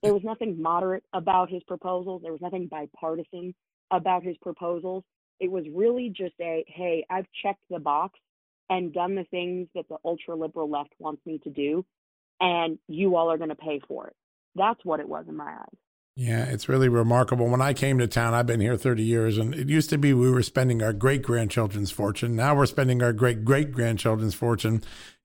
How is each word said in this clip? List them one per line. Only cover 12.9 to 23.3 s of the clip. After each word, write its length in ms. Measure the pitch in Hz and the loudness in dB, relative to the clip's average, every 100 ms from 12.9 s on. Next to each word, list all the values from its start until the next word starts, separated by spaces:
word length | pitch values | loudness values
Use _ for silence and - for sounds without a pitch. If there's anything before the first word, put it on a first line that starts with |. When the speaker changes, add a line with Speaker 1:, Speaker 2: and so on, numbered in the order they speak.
| 156 196 180 | 0 2 4
Speaker 1:
all 120 | 165 | 2
are 60 | 160 | 0
gonna 200 | 160 151 | -2 -8
pay 240 | 156 143 | -6 -8
for 260 | - - - | -8 -12 -12
it." 80 | _ _ _ _ | _ _ _ _
That's 300 | - 196 233 | 0 0 0
what 160 | 175 156 | -4 -4
it 80 | - | -4
was 180 | 156 170 | -10 -10
in 60 | 156 | -10
my 160 | 151 | -10
eyes. 240 | - - - _ _ _ - | -12 -16 -20 _ _ _ -8
Speaker 2:
Yeah, 280 | 120 117 | -2 -2
it's 240 | 131 127 - | -2 -4 0
really 200 | 135 131 | 4 4
remarkable. 600 | 120 117 120 127 123 120 | 4 4 4 4 2 2
When 120 | 123 | 2
I 140 | 135 | 2
came 240 | 131 139 131 | 2 2 2
to 80 | 120 | 2
town, 260 | - 117 | 2 2
I've 140 | 117 120 | 2 2
been 140 | 117 | 2
here 160 | 104 120 | 2 2
thirty 260 | 131 117 | 0 2
years, 340 | 110 117 113 107 | 2 2 2 2
and 160 | 113 | 0
it 140 | 147 135 | -2 2
used 220 | 156 151 | 2 2
to 80 | 151 | 2
be 160 | 143 | 4
we 160 | 131 123 | 6 6
were 120 | 127 | 4
spending 400 | - - 131 117 | 2 2 2 4
our 100 | 110 | 2
great-grandchildren's 1000 | 104 123 139 113 117 110 - 110 101 101 | 2 2 2 2 0 2 0 0 -2 -6
fortune. 460 | - 101 107 120 113 | -2 -2 0 -2 2
Now 180 | 131 143 | 2 4
we're 100 | 139 | 4
spending 360 | - 131 123 | 2 2 4
our 100 | 120 | 2
great-great-grandchildren's 1200 | 110 123 | 4 2